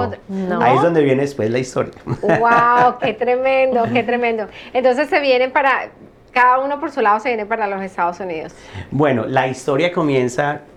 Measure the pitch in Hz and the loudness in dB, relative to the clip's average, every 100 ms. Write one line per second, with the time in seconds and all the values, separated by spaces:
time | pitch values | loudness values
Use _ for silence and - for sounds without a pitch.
0 | 233 190 - 190 185 175 120 127 170 160 | -4 -8 -10 -6 -4 0 2 4 2 2
1 | 143 131 143 - 107 127 131 135 127 - | 2 2 -2 -2 -2 -2 -4 -4 -6 -8
2 | - 131 202 220 233 233 240 247 247 247 | -8 -4 0 2 2 4 4 4 2 2
3 | 262 214 247 247 262 269 262 240 226 247 | -4 -2 -2 0 2 2 2 2 0 -2
4 | 220 240 240 226 196 - - 262 254 247 | -2 -2 -2 -2 -6 -12 -8 0 2 2
5 | 294 311 277 247 262 302 269 240 - - | 0 0 2 2 2 2 2 0 -4 -14
6 | - - _ 247 247 254 277 285 311 277 | -20 -20 _ 2 4 4 0 -4 -4 0
7 | 208 214 254 226 208 220 202 190 190 190 | 2 2 0 -4 -4 -4 -4 -4 -6 -4
8 | 175 180 185 160 165 - - - - 135 | -4 -4 -8 -8 -10 -16 -16 -16 -6 0
9 | 147 120 110 131 131 131 - 139 175 175 | 2 2 0 0 0 -2 -2 0 0 0
10 | 151 135 123 147 143 147 - | 0 2 0 -2 -4 -4 -8